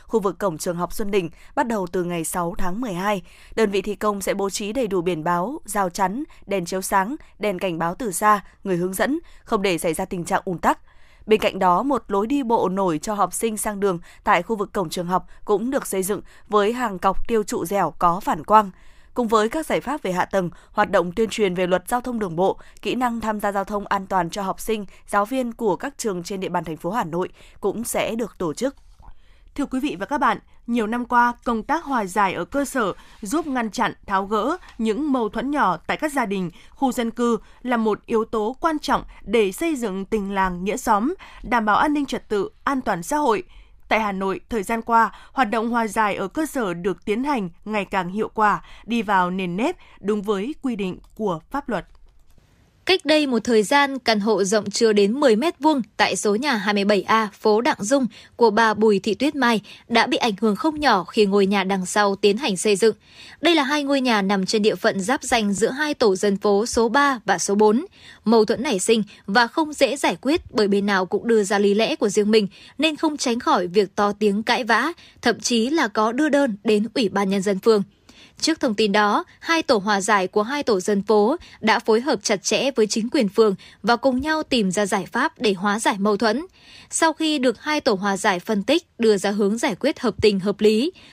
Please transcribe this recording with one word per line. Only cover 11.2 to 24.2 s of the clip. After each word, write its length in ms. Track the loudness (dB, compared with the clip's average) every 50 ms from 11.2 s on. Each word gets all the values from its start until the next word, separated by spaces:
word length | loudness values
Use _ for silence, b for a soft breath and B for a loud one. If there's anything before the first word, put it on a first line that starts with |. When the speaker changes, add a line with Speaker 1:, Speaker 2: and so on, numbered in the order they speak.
| b 2
Speaker 1:
Bên 120 | 2 2
cạnh 200 | 2 0 0 2
đó, 240 | 2 4 4 4 2
một 200 | 0 0 -2 -2 -2
lối 200 | -2 -2 0 0
đi 160 | 0 -2 0
bộ 260 | 0 0 2 2 0
nổi 300 | 0 0 0 0 0 -2
cho 120 | -4 -4 -2
học 200 | 0 0 -2 -2
sinh 240 | -2 -4 -4 -4 -4
sang 220 | -6 -6 -4 -2
đường 200 | 0 -2 -2 -2 -6 B B B 0
tại 200 | 2 2 2 2
khu 120 | 0 -4
vực 180 | -4 -4 -4 -4
cổng 160 | -4 -4 -4
trường 180 | -4 -6 -4 -2
học 200 | -2 -2 b b b b b
cũng 260 | -2 0 0 0 -2
được 160 | -4 -4 -4 -4
xây 160 | -4 -4 -2
dựng 180 | -2 -4 -6 b b b b b -2
với 260 | 2 2 2 2 0
hàng 260 | -2 -4 -6 -4 -2
cọc 280 | -2 0 0 0 0 0
tiêu 160 | 0 0 -2
trụ 220 | -2 -4 -6 -4
dẻo 280 | -2 -2 0 0 -2 0 0
có 200 | 2 2 2 0
phản 240 | -2 -4 -4 -4 2
quang. 280 | 4 6 6 6 4 b b b b b b b b -6
Cùng 140 | -4 -2 2
với 220 | 2 2 2 2
các 160 | 0 -4 -4
giải 160 | -2 -2 -2
pháp 220 | -2 -4 -6 -6 -4
về 80 | -4
hạ 140 | -2 -2 -2
tầng, 240 | 0 0 -2 -2 -2 b b b b
hoạt 200 | -2 -2 0 2
động 200 | 2 2 0 0
tuyên 180 | -2 -2 -2 -2
truyền 240 | -2 0 0 0 0
về 140 | 0 0 0
luật 160 | 0 0 0 -2
giao 140 | -4 -4
thông 180 | -4 -4 -6 -4
đường 160 | -4 -4 -2
bộ, 240 | 0 0 0 0 b b b b b
kỹ 140 | -6 -4 -2
năng 260 | -2 -2 -2 -2 -4
tham 180 | -4 -4 -4 -4
gia 120 | -4 -4
giao 120 | -2 -4 -4
thông 240 | -4 -6 -6 -4 -4
an 200 | -4 -4 -4 -2
toàn 220 | -2 -2